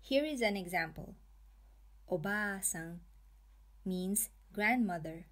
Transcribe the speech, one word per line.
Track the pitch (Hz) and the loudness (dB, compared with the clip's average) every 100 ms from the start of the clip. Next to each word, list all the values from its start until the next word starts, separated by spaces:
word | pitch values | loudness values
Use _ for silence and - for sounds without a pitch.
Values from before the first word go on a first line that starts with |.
Here | - 269 294 | 2 2 2
is | 294 | 2
an | 226 202 | 2 2
example. | 175 175 165 160 - - - - - - - - - - - | -2 -2 -2 -4 -12 -14 -20 -20 -20 -20 -20 -20 -20 -20 -4
Obaa-san | 180 175 208 208 196 190 175 165 175 170 - - - - - - - - | -2 0 0 0 0 -2 -2 -6 -10 -14 -20 -20 -20 -20 -20 -20 -12 -4
means | 185 185 208 - - - | -2 0 0 -2 -6 -14
grandmother. | - 208 247 220 175 160 160 180 | 0 4 4 4 0 -6 -10 -14